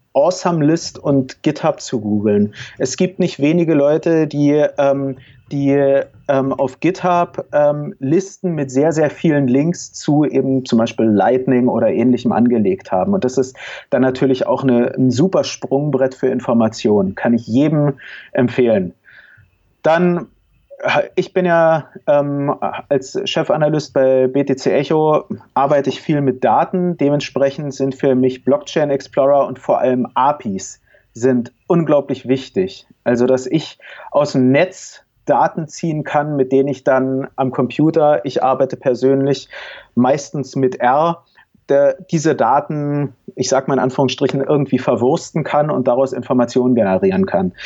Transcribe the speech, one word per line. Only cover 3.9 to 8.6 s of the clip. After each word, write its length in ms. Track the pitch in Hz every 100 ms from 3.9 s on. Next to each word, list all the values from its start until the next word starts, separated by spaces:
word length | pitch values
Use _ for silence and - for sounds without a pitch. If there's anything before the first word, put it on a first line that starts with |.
| 156 170 160 151
die... 360 | 147 143 147 147 -
Ähm, 400 | 139 139 135 131 - - -
die, 520 | 143 139 139 139 139 - - -
ähm, 260 | 139 135
auf 260 | 131 135 -
GitHub, 680 | 160 185 185 175 170 - -
ähm, 440 | 147 147 147 147 -
Listen 540 | 135 165 185 - 180
mit 180 | 156